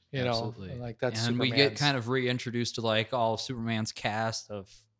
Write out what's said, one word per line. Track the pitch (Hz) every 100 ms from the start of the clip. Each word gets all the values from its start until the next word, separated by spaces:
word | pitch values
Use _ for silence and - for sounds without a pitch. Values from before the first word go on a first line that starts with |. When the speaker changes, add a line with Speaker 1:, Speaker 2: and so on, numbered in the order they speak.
| -
Speaker 1:
you | 139
know, | 123
Speaker 2:
Absolutely. | 113 117 117 92
Speaker 1:
and, | -
like, | 120 -
that's | 123 110 117
Speaker 2:
And | 123
we | 127
get | 120
Speaker 1:
Superman's. | 139 -
Speaker 2:
kind | 143 135
of | 113
reintroduced | 131 123 123 120 120 117 -
to, |
like, | 113 110 110
all | 127 113 113
of |
Superman's | - 123 113 110 110
cast | - 117 107 113 - -
of | 104 - - _